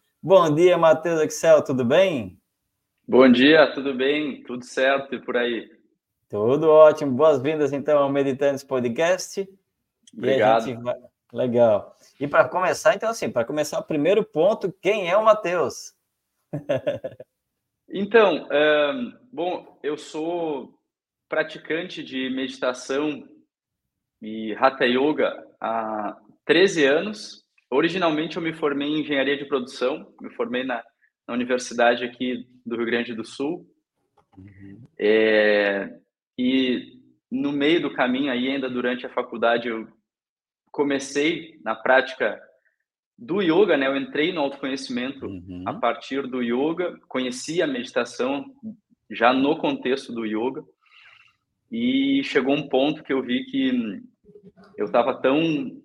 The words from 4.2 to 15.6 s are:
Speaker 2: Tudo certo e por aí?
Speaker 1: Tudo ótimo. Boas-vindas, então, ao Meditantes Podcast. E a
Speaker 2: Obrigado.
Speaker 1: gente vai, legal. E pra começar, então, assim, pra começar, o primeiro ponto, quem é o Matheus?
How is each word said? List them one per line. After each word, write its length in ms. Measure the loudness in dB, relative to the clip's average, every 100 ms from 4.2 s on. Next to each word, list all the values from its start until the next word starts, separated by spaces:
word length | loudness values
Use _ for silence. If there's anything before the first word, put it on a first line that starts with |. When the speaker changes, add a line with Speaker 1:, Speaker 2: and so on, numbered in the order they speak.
| -4 -10
Speaker 2:
Tudo 200 | -12 -14
certo 500 | -8 0 2 0 -2
e 60 | -10
por 140 | -4 -2
aí? 340 | -2 -4 -8 _ _ _ _ _ _
Speaker 1:
Tudo 400 | -2 0 2 6
ótimo. 420 | 10 10 8 0
Boas-vindas, 640 | 2 4 4 0 -2 -2
então, 280 | -2 0 2
ao 80 | 2
Meditantes 540 | 0 0 0 -2 -2
Podcast. 800 | -4 -4 -2 -2 0 0 -4 -10
E 40 | -10
a 720 | _ _ _ _ _ _ -6
Speaker 2:
Obrigado. 460 | 0 2 4 4
Speaker 1:
gente 180 | 0 -6
vai, 140 | -8 -8 -12 _ _
legal. 600 | -4 -2 4 4 4 -2 -16 _ _
E 120 | -2
pra 180 | 2 2
começar, 480 | 2 -2 2 2 2
então, 140 | -2
assim, 200 | -4 -4
pra 140 | -4
começar, 340 | -4 -4 -4 -6
o 40 |
primeiro 400 | -6 -2 2 2
ponto, 480 | 0 0 2 2 -4 -4
quem 280 | -2 -2 0
é 80 | 2
o 80 | 4
Matheus? 680 | 4 2 -2